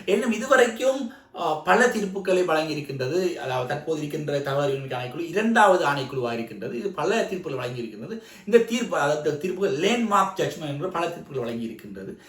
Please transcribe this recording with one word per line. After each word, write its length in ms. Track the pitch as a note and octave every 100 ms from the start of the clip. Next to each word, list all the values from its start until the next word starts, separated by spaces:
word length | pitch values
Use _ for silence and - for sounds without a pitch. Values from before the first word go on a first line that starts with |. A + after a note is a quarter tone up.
| -
எனினும் 260 | G#3+ B3
இதுவரைக்கும், 800 | G#3 C4 B3+ A#3 A3 C4 C4+ A3+ - - -
அ, 200 | E3 D3+
பல 220 | F3+ G3+ B3
தீர்ப்புகளை 580 | A3 G3 G3 F#3+ F#3
வழங்கியிருக்கின்றது. 880 | F3 D#3 D#3+ D3 C#3+ C3+ C3 F3 F3+
அதாவது 340 | D3 C3+ B2+ B2+
தற்போது 300 | D3 E3 D3+
இருக்கின்ற 420 | D3 D3+ D3 C#3+
தகவல் 240 | C#3 C#3
அறியும் 200 | C#3+ C#3
உரிமை 200 | C3+ B2+
ஆணைக்குழு 240 | B2 D3+ E3+
இரண்டாவது 580 | F3+ A3+ A#3 G3+ F3+ D3
ஆணைக்குழுவாக 460 | C#3+ B2+ C3 A#2+
இருக்கின்றது. 460 | A2+ A2 G2+ A#2 A3
இது 120 | G3+
பல 320 | D#3+ D#3+ A3+
தீர்ப்புகளை 360 | - F#3 D#3+ C3
வழங்கியிருக்கின்றது. 600 | B2 B2+ A2 G#2 A#2+ A3+ - - -
இந்த 120 | A3+
தீர்ப்பு, 400 | - A#3+ G3 E3
அதாவது 180 | C#3+ D3+
இந்த 220 | D3+ C#3+
தீர்ப்புகள் 400 | F3+ F3+ F3+ C3+
லேண்ட்மார்க் 580 | F#3+ A#3+ G#3+ G3+ - -
ஜட்ஜ்மெண்ட் 320 | C#3 - D3+
என்று 200 | C#3+ F3+
பல 180 | E3+ E3+
தீர்ப்புகளை 300 | E3+ - C3+
வழங்கியிருக்கின்றது. 800 | A#2 A#2 A2+ G2+ G2+ F#2+ F#2+ -